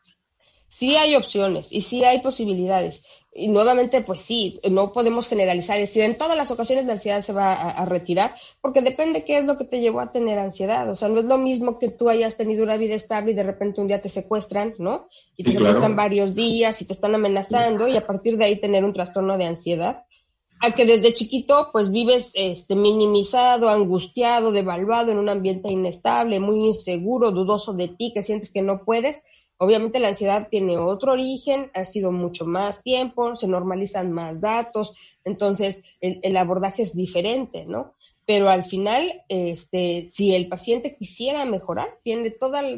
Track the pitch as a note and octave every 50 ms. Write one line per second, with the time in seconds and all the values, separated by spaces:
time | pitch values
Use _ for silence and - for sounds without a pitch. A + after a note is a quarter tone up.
0 | _ _ _ _ _ _ _ _ _ _ _ _ _ _ - - B3 C4 D4 D4+
1 | D4+ D4+ D4 B3+ - - - G3+ G3 G3 F3 D#3 - - - G#3 F#3 - A#3+ B3
2 | B3 B3 B3+ B3+ C4 C4 C4 - A3+ G3+ F#3+ F3+ F3+ F#3 F#3+ F#3 F3 E3+ - -
3 | - - - - _ _ - - - G#3+ G#3 G3+ A3 B3 B3+ B3 B3 B3 C4+ B3+
4 | G#3 - F3+ - - - A#3+ A#3 G#3 F3+ - - - G3 F#3 F#3+ G3+ G3+ - A#3+
5 | A#3 A#3 A#3 A#3+ A#3 - A#3+ G3+ F#3+ F#3 F3+ F3 E3+ - G#3 G#3 G3+ G3+ - A3
6 | G#3+ A3+ A3+ - D4+ E4 E4 D#4 C#4 B3 A#3+ B3 A#3 - C4 C4+ C4 B3 G#3+ G3
7 | - G3+ G3+ G#3 G3+ - G3 G3 G3 F#3+ F#3 - E3 E3+ - - F#3 F#3 F3+ F3
8 | F3 F3 E3+ F#3 G#3+ - - - - - - _ - C4+ C4 C#4 A#3+ B3+ B3+ -
9 | D#4 D#4+ D#4 D#4 - - D4 C#4+ C#4 C#4+ C#4+ C#4 C4+ - B3+ B3 A#3 A3+ A3 B3
10 | B3 A#3 - B3 A#3 A3 G#3 G3+ G3 G3 - - G3 G3 A3+ B3+ B3 A3 G3 -
11 | G#3+ G#3 A3 A3+ A3+ A#3+ C4 C4 C4 C4 C4 A#3 A#3+ A#3+ A#3 A#3+ B3+ A#3 A#3 -
12 | A#3+ A#3 A3+ A3+ A3+ A3 A3+ - A3 A3 A3 G#3+ A3 G#3+ G#3+ A3 A3+ G#3+ G#3+ G#3
13 | - - A3+ G#3 G#3 A3+ G#3+ G3+ F#3+ G3 G3 - G3+ G#3 G3 G#3 G3+ G3 G#3 G3+
14 | - F#3 - G3 F#3 - A3 G#3 - - - G3+ G#3 A3+ A3 - E3+ F#3+ C4 F4
15 | - _ _ _ _ _ _ - F3+ B3 F#3+ G#3 G#3 G3+ G#3+ A#3+ A3 A3 G#3+ G#3
16 | G#3 G3+ G3+ G3+ G3 F#3+ F#3 G#3 A#3 A3+ A3+ A3+ A3+ A3 G#3+ - F#3 - F#3 -
17 | G#3+ G#3 A3 G#3+ G#3 G3 G3 G3 F#3+ - A#3+ A#3+ A#3 A#3 A3 G3+ A3+ C4 B3+ G#3+
18 | - - G3 F#3+ - A#3 A3+ G#3+ A3 G3+ G#3 G#3 A3 G3+ G3+ F#3+ G3 G#3 F#3+ F#3+
19 | F3 F3+ - G3 F#3+ G3 G3 F#3+ F3 E3 E3+ E3+ - F3 F3 D#3+ E3+ G3+ - -
20 | - _ _ _ _ _ _ _ _ _ _ - A#3+ A#3 A#3 C4 A#3 A3+ A#3 G#3+
21 | G3+ A#3 A3+ - A3 - C4+ B3 - - C#4+ D4 D4+ D4+ - A3 G#3 F#3+ G3 A#3
22 | A#3 A#3 B3+ B3 B3 - - G3 F#3+ F#3 E3+ - - - G3 G3+ G#3 G#3 G#3+ G#3+
23 | G#3+ G#3 G#3 G3+ G3 G3 B3+ B3 B3 B3 B3 A#3 A#3 A3 G#3 G#3 G3+ F3 F#3 F3+
24 | F3+ - - B3 A#3+ A#3 A#3+ A#3 A3 A3+ G#3 G3+ F#3+ F#3 F3 F3 F#3+ G#3+ A#3 A#3
25 | A#3 A3+ G#3 G#3 G#3 G#3 G3+ G3 F#3 F#3+ F#3 F#3 G3 G#3 F#3+ F#3 F#3 F3 E3+ -
26 | - A#3 A#3+ A#3+ A#3 A#3 G3+ F#3+ G3 G#3 G#3+ G#3+ A3 A3 G#3+ - - F#3 F3 E3+
27 | F3+ A3 B3+ A#3+ B3 A3 F#3+ F3+ F#3+ F#3+ G#3 G3+ G#3 A3+ F#3+ F3 F3+ F3 F3 -
28 | A#3 A3+ A#3 G#3 G3 - G#3 G#3+ G#3 - - G3 F#3+ G3 G3 G3 - A3 A3+ A#3
29 | A#3+ D4 D4 - - _ _ _ _ _ _ - F#3 G3 A3 G#3+ A3+ A3 A3+ B3+
30 | A#3 G3+ G3 G3+ G3+ G3 G3+ G#3+ G#3 - - G3+ F#3+ F#3 E3+ E3+ E3+ F3+ G3+ G3
31 | - C4+ C4 B3+ C4 C4 C4+ B3+ - C#4+ C4+ C#4 C4+ C4 - F#3 F#3+ F#3 - G#3
32 | F#3+ F3+ F3+ F3+ F3 F3 F3 - E3 E3+ F3 F#3 G3+ G3+ - - - B3 B3+ B3+
33 | C4 A#3+ - A#3+ A#3+ A#3 A#3 A#3 A3 F#3 F#3 F3+ F3+ F#3+ F3+ F#3+ G3+ G3 - F#3+
34 | F#3 F3+ E3 E3+ E3+ D#3+ D#3+ D#3+ G3 G#3+ A3 A#3 A#3 A#3 - G#3+ G#3 - - -
35 | - - _ _ - F#3 G3+ - G3+ G3+ G3 G3 G3+ G3 F#3+ - - _ _ _
36 | F3+ F#3 F#3 - - F#3+ F#3+ F#3 F3+ E3+ F#3 F#3 F#3+ F#3+ - - A3 F3 - F3
37 | F#3 F3 - F3 F3 G#3+ A#3+ C4 B3 - - E3 D#3+ E3 F#3+ A#3 C4+ - _ _
38 | _ _ _ _ _ - G#3 G3+ G3 F#3+ F#3+ F#3 F3+ - G3 F#3 G3 G#3 A3+ C4+
39 | E4+ F4+ - - - - G3 F#3 F3 E3+ E3+ E3+ - - - F3+ F3+ F3 E3+ F3
40 | E3+ - - - G3+ G3 F#3 F3+ F3 F3+ F#3 F3+ - A#3 A#3 A#3 - C#4+ C#4 -
41 | G#3 - - - A#3 C4+ D4 D4 C#4 B3 G3+ F3+ - - E3+ - D#3 A#4 - -
42 | - A#3 A3 A#3 A#3 A3+ A3+ - C4 C4 C#4 C#4+ C#4+ C4+ B3